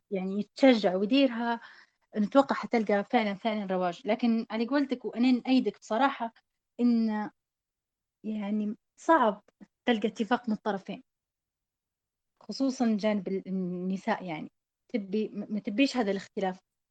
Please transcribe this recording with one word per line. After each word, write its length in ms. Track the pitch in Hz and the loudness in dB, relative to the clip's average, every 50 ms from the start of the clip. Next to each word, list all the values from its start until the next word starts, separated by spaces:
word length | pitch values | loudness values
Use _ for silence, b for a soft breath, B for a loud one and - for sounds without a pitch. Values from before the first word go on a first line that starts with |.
| _ - | _ -8
يعني 300 | 202 185 185 190 196 208 | -6 -4 -4 -4 -4 -4
يتشجع 540 | 202 _ - - 277 262 247 214 190 180 180 | -4 _ -2 4 6 6 6 6 4 0 0
ويديرها، 640 | 190 208 196 254 277 277 254 233 226 240 233 233 226 B B B B B B B B B _ - 208 | 0 0 2 2 4 4 2 0 -2 -4 -4 -4 -6 B B B B B B B B B _ -4 -2
نتوقع 380 | 208 196 - 220 220 - 208 | -2 2 4 4 4 4 0
حتلقى 480 | - - - - 233 214 196 208 202 202 - | -4 -4 -2 0 0 2 2 2 0 0 2
فعلًا، 240 | - 240 214 202 196 | 0 0 0 0 -4
فعلًا 320 | 185 - 226 208 214 202 | -4 -4 -4 -2 -2 -4
رواج. 360 | 190 190 185 180 175 170 - - | -2 -2 0 0 -2 -4 -4 -2
لكن 400 | 202 220 233 247 233 226 226 220 - | -2 -2 0 2 2 2 0 -2 -4
على 160 | 214 220 233 226 | -4 -4 -2 0
قولتك 360 | 269 294 285 269 247 247 - | 0 0 0 0 -4 -6 -6
وأنا 280 | 208 - 226 240 262 254 | -8 -2 0 2 2 2
نأيدك 460 | 233 - 247 262 254 - 208 202 - | 2 2 2 2 2 2 0 -4 -6
بصراحة 520 | - - 214 226 262 269 - - 240 226 _ _ _ _ _ _ _ _ _ - | -8 -4 0 2 2 0 0 -2 -8 -8 _ _ _ _ _ _ _ _ _ 0
إن 500 | 240 240 233 226 226 220 214 214 208 208 _ _ _ _ _ _ _ _ _ _ _ _ _ _ _ _ _ _ - | 2 2 4 4 2 0 -2 -4 -6 -6 _ _ _ _ _ _ _ _ _ _ _ _ _ _ _ _ _ _ -10
يعني 520 | 214 214 214 202 202 214 214 208 208 214 - _ _ _ _ | -8 -8 -6 -4 -4 -4 -2 -2 -4 -6 -10 _ _ _ _
صعب 420 | - - 330 311 247 214 196 - _ _ _ _ - _ _ _ - 254 | 2 4 4 6 6 2 0 -2 _ _ _ _ -20 _ _ _ -2 0
تلقى 200 | 247 214 214 220 | 0 0 0 -4
اتفاق 400 | 214 - 220 190 247 233 - 226 | -2 -2 -2 0 -2 -2 0 -4
من 60 | 214 | -4
الطرفين، 480 | - - 220 202 190 - - 190 262 - _ _ _ _ _ _ _ _ _ _ _ _ _ _ _ _ _ _ _ _ _ _ _ _ _ _ _ - | -4 -2 -4 -4 -4 -6 -10 -16 -16 -16 _ _ _ _ _ _ _ _ _ _ _ _ _ _ _ _ _ _ _ _ _ _ _ _ _ _ _ -16
خصوصًا 540 | - 202 - 269 269 262 - 247 226 220 196 | -14 -6 -2 -2 -2 0 0 0 0 0 2
جانب 280 | 190 214 208 208 180 - | 0 0 0 0 -2 -4
ال-، 200 | 190 190 - 185 | -6 -6 -6 -4
النساء، 760 | 190 190 185 175 180 175 180 185 190 185 - 233 208 - 185 | -4 -4 -4 -4 -4 -4 -4 -4 -4 -4 -2 -4 -4 -4 -4
يعني 260 | 180 156 156 - - _ _ _ _ _ _ _ _ - | -8 -8 -8 -10 -12 _ _ _ _ _ _ _ _ -6
تبي، 340 | 233 196 190 190 220 214 - | -6 -4 -2 -2 -2 -2 -2
م-، 180 | - 202 208 - 214 | -6 -10 -8 -6 -6
ما 60 | 202 | -6
تبيش 360 | - 240 202 220 277 269 - | -6 -4 0 2 0 2 2
هذا 140 | 254 233 202 | -2 0 0
الاختلاف، 480 | 196 196 - - - 202 190 185 180 - _ _ _ _ _ _ | -2 -4 -4 -8 -6 -4 -4 -4 -4 -6 _ _ _ _ _ _